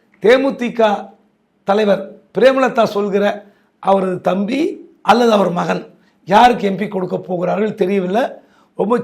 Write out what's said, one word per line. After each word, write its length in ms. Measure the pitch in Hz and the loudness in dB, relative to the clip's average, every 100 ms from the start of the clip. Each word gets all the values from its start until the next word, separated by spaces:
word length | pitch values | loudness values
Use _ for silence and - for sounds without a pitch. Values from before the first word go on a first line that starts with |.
| _ _ | _ _
தேமுதிக 560 | 202 262 269 - 240 - 214 202 - _ _ _ _ _ - | 2 2 2 -4 -8 0 0 0 -8 _ _ _ _ _ -2
தலைவர் 340 | 202 202 190 - - _ 180 | 0 2 0 -4 -18 _ 2
பிரேமலதா 480 | 254 262 254 233 214 202 | 2 4 0 0 0 -2
சொல்கிற 280 | 208 196 202 - - _ _ _ | -2 0 -2 -4 -14 _ _ _
அவரது 340 | 190 196 190 180 180 | 0 0 0 -2 -2
தம்பி 300 | 190 202 269 370 - - _ - | -2 -2 -2 -4 -6 -18 _ 2
அல்லது 200 | 233 233 208 | 4 4 2
அவர் 140 | 185 175 | 0 -2
மகன் 240 | 165 - - _ _ _ 151 | -4 -4 -8 _ _ _ 0
யாருக்கு 400 | 208 247 214 196 | 4 4 4 -2
எம் 100 | 190 | -2
பி 60 | 208 190 | -4 -4
கொடுக்க 200 | 180 190 - | -4 -6 -6
போகிறார்கள் 520 | 180 175 185 220 208 | -4 -2 -2 -2 -2
தெரியவில்லை. 440 | 185 196 180 214 285 - _ _ _ - | 0 0 0 -2 -2 -6 _ _ _ -6
ரொம்ப 160 | 196 240 | -2 -2